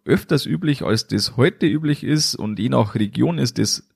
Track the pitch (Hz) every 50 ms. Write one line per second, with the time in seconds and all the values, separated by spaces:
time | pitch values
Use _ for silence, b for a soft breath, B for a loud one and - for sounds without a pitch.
0 | _ - - 190 - - 165 139 - - - 160 175 151 139 131 - - 104 110
1 | - - - 104 101 - - 123 156 160 - - 165 160 151 156 156 147 147 143
2 | - - 147 156 147 - - - - 107 107 - 113 127 131 123 113 101 - 113
3 | 107 101 - - 120 147 170 151 135 120 - - 107 104 - - - _ _